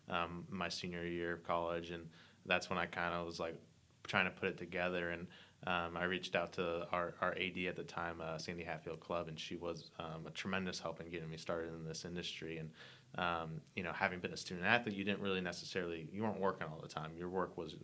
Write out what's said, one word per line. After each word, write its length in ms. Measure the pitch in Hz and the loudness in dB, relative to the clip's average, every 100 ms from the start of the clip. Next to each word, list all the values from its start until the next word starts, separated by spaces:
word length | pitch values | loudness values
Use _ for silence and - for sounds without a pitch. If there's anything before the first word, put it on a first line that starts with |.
| - | -2
um, 360 | 87 85 87 82 | 0 0 -2 -6
my 200 | 92 85 | -2 -2
senior 360 | - 90 87 87 | -2 -2 -2 -2
year 280 | 85 85 | 0 0
of 100 | 85 | 0
college, 480 | - 87 85 85 85 | 2 2 2 0 -2
and 160 | 85 82 - - - - | -6 -8 -14 -20 -4 4
that's 240 | 90 - | 4 4
when 100 | 90 | 2
I 60 | 87 | 2
kinda 360 | 90 87 87 | 2 2 2
was, 160 | 85 85 | 0 0
like, 200 | 82 78 - - - - - | -2 -4 -12 -20 -20 -12 4
trying 180 | 101 90 | 6 6
to 60 | |
put 160 | - 95 | 4 0
it 100 | 80 | 0
together. 520 | 87 90 90 90 85 | -2 2 2 2 0
And, 180 | 85 90 - - - 90 | -2 -6 -10 -20 -6 2
um, 320 | 87 85 85 | 2 2 2
I 60 | |
reached 320 | 90 92 - 90 | 2 2 2 2
out 180 | 85 | 2
to 340 | - 87 85 85 | 2 2 2 0
our, 240 | 90 85 - | 0 0 2
our 140 | 90 85 | 2 2
A 140 | 92 | 0
D 180 | 87 90 | 0 0
at 80 | 82 | 0
the 80 | |
time, 380 | 82 87 85 85 | -4 -2 -2 -2
uh, 160 | 80 80 | -2 -2
Sandy 260 | 85 85 | -4 -4
Hatfield 360 | 85 80 85 80 | -4 -4 -4 -6
Club, 280 | - 87 80 | -2 -2 -2
and 100 | 80 | -6
she 180 | - 87 | -6 -4
was, 340 | 85 80 - - | -4 -4 -6 -8
um, 280 | 82 80 80 | -6 -6 -6
a 20 | |
tremendous 500 | - 98 95 92 - | -4 0 0 0 -2
help 220 | 82 - | -4 -4
in 80 | 85 | -6
getting 200 | 85 80 | -6 -4
me 60 | 80 | -6
started 380 | - 85 82 | -2 -2 -2
in 100 | 82 | -4
this 220 | 80 80 87 | -6 -6 -4
industry. 540 | 87 85 - 80 80 | -4 -4 -4 -6 -6
And, 100 | 78 - - - - - | -8 -10 -16 -18 -8 0
um, 420 | 90 85 82 78 - - | 2 2 0 -6 -6 -2
you 60 | |
know, 100 | 87 | -2
having 280 | 78 95 90 | 2 2 2
been 120 | 87 | -4
a 60 | 80 | -4
student 300 | - 90 92 | -4 0 6
athlete, 280 | 117 117 98 | 6 6 2
you 80 | |
didn't 180 | 98 98 | 2 2
really 200 | 101 92 | 4 2
necessarily, 640 | 90 85 - 95 85 82 78 | 2 -2 -2 0 0 -2 -4
you 80 | 98 | 0
weren't 180 | 110 92 | 0 4
working 280 | 95 92 80 | 2 2 -2
all 120 | 80 | -6
the 80 | - | -6
time. 300 | 80 80 82 | -4 -4 -4
Your 100 | 90 | 0
work 300 | 92 90 - | 2 2 0
was, 180 | 80 80 | -6 -6